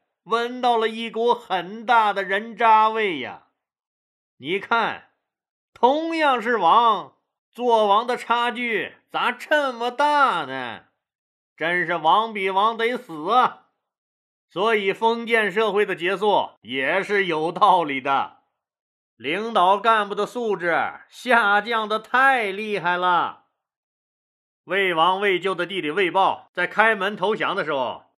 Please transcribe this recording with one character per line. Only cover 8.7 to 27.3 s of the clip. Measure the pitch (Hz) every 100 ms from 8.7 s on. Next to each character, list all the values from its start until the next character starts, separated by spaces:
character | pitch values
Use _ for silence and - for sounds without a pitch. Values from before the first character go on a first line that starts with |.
| 208 120 - _
咋 | 156 208
这 | 226 - 302 277
么 | 233 240
大 | 240 294 294 262 175
呢？ | 135 135 123 98 - _ _ _ _ _ _ -
真 | 156 180 170
是 | 170
王 | 156 190 226
比 | 208 190
王 | 190 214 226
得 | 226 247
死 | 240 160 160
啊！ | 247 233 - _ _ _ _ _ _ _ _ _
所 | 165 214 220
以 | 196
封 | 185 226 233 226
建 | 226 208
社 | 180 220
会 | 196 196
的 |
结 | 165 175 190
束 | 208 175 104 -
也 | 104 131 135 180
是 | 185 202 190
有 | 156 165
道 | 170 196 185
理 | 156 135
的， | 131 135 95 - _ _ _ _ _ _ _ _
领 | 120 180 226
导 | 208 180 196
干 | 220 220 202
部 |
的 | 196 202
素 | 247 233 185
质 | 175 156 104 71 -
下 | - 240 233 208 208
降 | 208 233 214
得 | 214
太 | - 254 269 254 208
厉 | 190 214 196
害 | 170 180
了。 | 180 175 127 - _ _ _ _ _ _ _ _ _ _ _ _
魏 | - 190 190
王 | 165 170 190
魏 | 202 180
咎 | 190
的 | 180 170
弟 | 190
弟 | 151
魏 | 170 180
豹 | 175 180 - -
在 | - 180
开 | 202 220
门 | 214 190 208
投 | 190